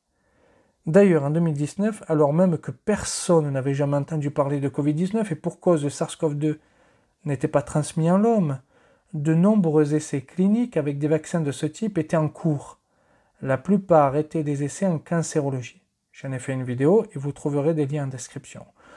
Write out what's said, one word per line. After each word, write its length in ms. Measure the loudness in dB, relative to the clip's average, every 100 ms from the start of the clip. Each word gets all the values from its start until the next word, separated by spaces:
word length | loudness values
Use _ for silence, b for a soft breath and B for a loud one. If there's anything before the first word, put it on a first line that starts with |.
| _ _ _ _ _ _ _ _ 2
D'ailleurs, 380 | 6 6 4
en 60 | 2
deux 100 | 0
mille 140 | 0
dix-neuf, 480 | 0 -4 -2 -2 -2 -2
alors 240 | 2 4
même 260 | 4 2 2
que 120 | -6
personne 800 | -8 -4 -2 -4 -4 2 2 2
n'avait 240 | -2 -2
jamais 220 | 0 0 0
entendu 340 | -2 -4 -2
parler 280 | -2 0 0
de 100 | -2
covid 260 | -2 -2
dix-neuf 380 | 0 -2 -2 -4
et 40 | -4
pour 240 | -8 -2
cause 240 | 0 2
le 60 | 0
sars 260 | -4 -8 -4
cov 160 | -4
deux 260 | -2 -2 -4 b b b b b b
n'était 240 | -6 -4 0
pas 140 | -2
transmis 480 | -2 -4 -4 -2 2
en 80 | 2
l'homme, 400 | 2 2 0 -4 b b b b b
de 220 | -4 0
nombreux 600 | 4 4 4 4 4 2
essais 280 | 0 -2 -8
cliniques 540 | -6 0 2 2 0 -2
avec 220 | -2 -2
des 100 | 0
vaccins 320 | -2 -2 -4
de 120 | -2
ce 140 | -2 -6
type 320 | -4 -4 -4
étaient 180 | -2 0
en 120 | -2
cours. 500 | -2 -2 -2 -6 -20 _ _ _ _ _ -8
La 180 | -4 -2
plupart 580 | 0 0 4 4 4 2
étaient 260 | -2 -4
des 220 | -2 -2
essais 220 | -4 -2 -2
en 120 | -2
cancérologie. 840 | -2 -4 -2 -2 -2 -4 -8 -16 _ _ _
J'en 220 | -14 -10
ai 60 | -8
fait 140 | -6
une 120 | -6
vidéo 420 | -4 0 4 4 2
et 40 | -6
vous 140 | -8
trouverez 420 | -6 -4 0 0
des 120 | 0 -2
liens 180 | -4
en 40 | -6
description. 580 | -8 -12 -16 -16 -20 -20 _ B